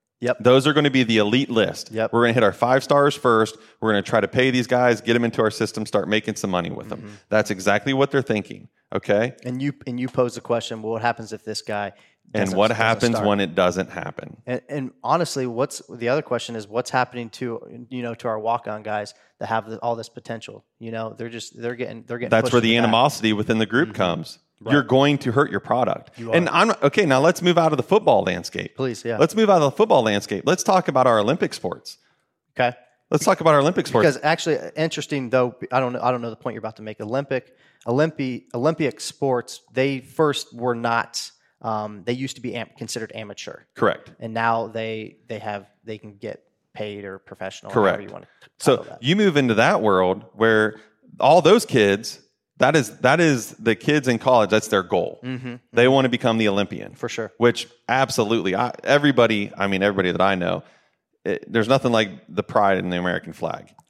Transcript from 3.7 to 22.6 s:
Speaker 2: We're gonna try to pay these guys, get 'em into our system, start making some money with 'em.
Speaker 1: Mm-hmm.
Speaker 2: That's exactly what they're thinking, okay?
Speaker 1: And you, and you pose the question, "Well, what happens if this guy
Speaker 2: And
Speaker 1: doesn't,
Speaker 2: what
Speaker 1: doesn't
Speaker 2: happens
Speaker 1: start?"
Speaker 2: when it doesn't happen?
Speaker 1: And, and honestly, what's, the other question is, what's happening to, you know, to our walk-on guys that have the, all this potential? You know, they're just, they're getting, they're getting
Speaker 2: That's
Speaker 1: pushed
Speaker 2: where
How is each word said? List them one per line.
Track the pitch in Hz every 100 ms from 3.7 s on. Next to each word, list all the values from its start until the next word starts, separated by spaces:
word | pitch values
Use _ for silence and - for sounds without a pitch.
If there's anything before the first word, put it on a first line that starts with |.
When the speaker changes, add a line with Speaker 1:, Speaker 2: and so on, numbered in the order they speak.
| -
Speaker 2:
We're | 110
gonna | 104
try | - 110
to | 98
pay | 127 131
these | 127 120
guys, | 123 123 110
get | 117 120
'em |
into | 117 -
our | 110
system, | - 110 - 107
start | 104 87
making | 107 - 101
some | 101
money | 90 85
with | - -
'em. | 110
Speaker 1:
Mm-hmm. | 104 101 -
Speaker 2:
That's | 107 123
exactly | 95 92 101 143
what | 135 139
they're | 143
thinking, | 120 107 98 98 - _ -
okay? | 104 - 104 117 131
Speaker 1:
And | 131 127
you, | 143 143 -
and | 123
you | 127
pose | - 123
the | 117
question, | - 117 - 113
"Well, | 110
what | 113
happens | 117 113 107
if | 107
this | - 104
guy | - 104 101 - _ _ _
Speaker 2:
And | 110
Speaker 1:
doesn't, | 95 92
Speaker 2:
what | 107
Speaker 1:
doesn't | 113
Speaker 2:
happens | 113 110 117 113
Speaker 1:
start?" | 104
Speaker 2:
when | 101
it | 95
doesn't | 87 90 87 95
happen? | - - - - - -
Speaker 1:
And, | 127 -
and | - 127 -
honestly, | 117 165 170 143 127
what's, | 117 143 - -
the | 117 120
other | 139
question | - 120 -
is, | 117 101
what's | 110 -
happening | 131 123 123 113
to, | - 127 117 - 117 117
you | 123
know, | 120 113
to | 120
our | 110
walk-on | 110 117 - 107
guys | 107 104 104 - _ -
that | 101
have | 113 110
the, | 110
all | 120 117
this | 110
potential? | - - 117 - 107 _ _
You | 113
know, | 113 113 110
they're | 117
just, | 113 - 117
they're | 117
getting, | 120 123 113 -
they're | 120
getting | 120
Speaker 2:
That's | 113
Speaker 1:
pushed | 117
Speaker 2:
where | 120